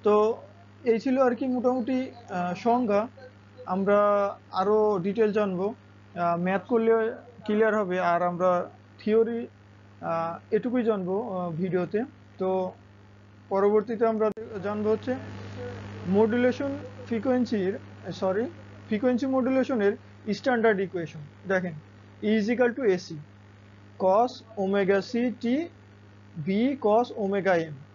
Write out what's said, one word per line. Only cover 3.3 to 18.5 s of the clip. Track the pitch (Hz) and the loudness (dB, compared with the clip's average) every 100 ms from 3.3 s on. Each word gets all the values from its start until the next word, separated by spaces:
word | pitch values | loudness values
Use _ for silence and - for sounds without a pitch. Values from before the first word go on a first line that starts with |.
| - - - - | -20 -20 -18 -6
আমরা | 185 196 202 208 202 202 - - | -2 2 4 4 4 0 -4 -8
আরও | 185 190 214 214 202 | -4 2 4 4 2
detail | 180 208 214 | -2 0 2
জানবো, | 208 202 180 196 | 2 0 0 -4
আহ, | 254 - - - - 175 170 | -6 -20 -20 -16 -4 -2 0
math | 180 196 196 | 0 -2 0
করলে | 240 226 226 220 - - - - | 0 4 2 0 -4 -16 -12 -2
clear | 214 220 214 | 2 2 2
হবে, | 190 180 | 0 0
আর | 175 175 | 2 2
আমরা | 175 175 185 175 - - - - | 0 2 2 2 -2 -12 -20 -8
theory, | - 220 226 233 240 - - - - - | 0 2 2 -2 -8 -16 -20 -20 -20 -12
আহ, | 170 165 165 170 - 214 | -6 -4 -4 -8 -2 -2
এটুকুই | 254 247 | 0 0
জানবো, | 226 208 180 190 240 | 0 -2 -2 -4 -4
আহ, | 185 175 | -6 -6
ভিডিওতে। | 160 185 180 175 208 269 - - - | -4 -2 -2 -2 -4 -6 -12 -20 -6
তো | 185 185 185 - - - - - - - - | -2 -2 -4 -8 -20 -20 -20 -20 -20 -20 -4
পরবর্তীতে | 196 202 214 208 220 226 | 2 4 2 0 0 0
আমরা | 220 214 208 226 208 | 2 0 -2 -10 -8
জানবো | 196 208 214 | -6 -2 0
হচ্ছে | 214 - 262 - - - - - - - - 175 | 0 -2 -6 -8 -14 -14 -12 -12 -12 -14 -10 0
modulation | 196 226 240 247 247 277 277 - - - | 4 4 4 2 0 -4 -6 -12 -16 -6
ফ্রিকোয়েন্সির, | 226 262 254 247 214 185 220 - - 196 | -4 0 0 0 0 -2 -4 -12 -16 -12
sorry, | - 190 190 262 | -4 -2 -2 -4